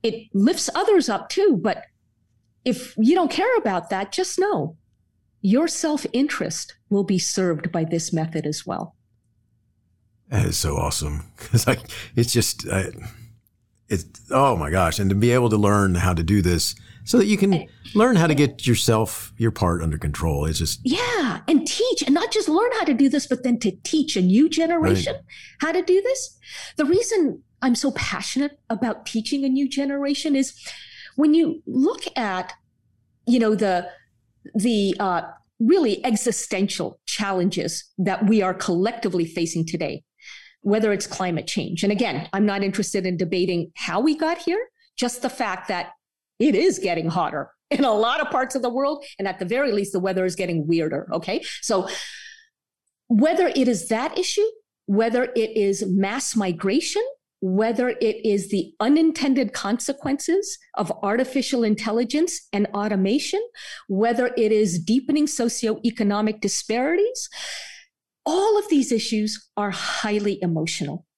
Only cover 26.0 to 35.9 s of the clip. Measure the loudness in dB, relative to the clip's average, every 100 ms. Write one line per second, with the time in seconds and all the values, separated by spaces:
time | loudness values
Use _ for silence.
26 | 2 -2 -6 _ -20 -18 -16 -2 2 2
27 | 2 2 0 -2 _ _ 0 2 0 -2
28 | -4 -4 -4 -2 -4 -6 _ -4 -2 -4
29 | -4 -6 -2 -2 0 0 0 -2 -2 -2
30 | -2 -2 0 0 0 -4 -18 -18 -20 -20
31 | -12 0 4 4 2 -2 -4 0 0 0
32 | -6 -4 -4 -4 -6 -12 _ _ _ _
33 | _ _ 2 4 4 2 2 0 -2 -14
34 | _ _ _ _ -6 -2 2 2 2 0
35 | 0 -2 -4 -16 _ _ 4 4 4